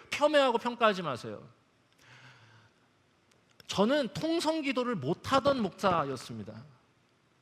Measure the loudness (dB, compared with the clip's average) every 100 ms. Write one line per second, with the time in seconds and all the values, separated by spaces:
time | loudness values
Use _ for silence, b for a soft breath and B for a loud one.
0 | B 0 4 6 4 2 -2 2 2 2
1 | -2 -6 -8 -12 -14 _ _ _ _ _
2 | b b b b b b b _ _ _
3 | _ _ _ _ _ _ -6 0 2 2
4 | 0 -2 -2 0 0 -2 -2 -2 -2 -2
5 | -2 -4 0 2 2 0 -2 -2 0 2
6 | 0 -6 -10 -12 -12 -14 -18 -20 _ _
7 | _ _ _ _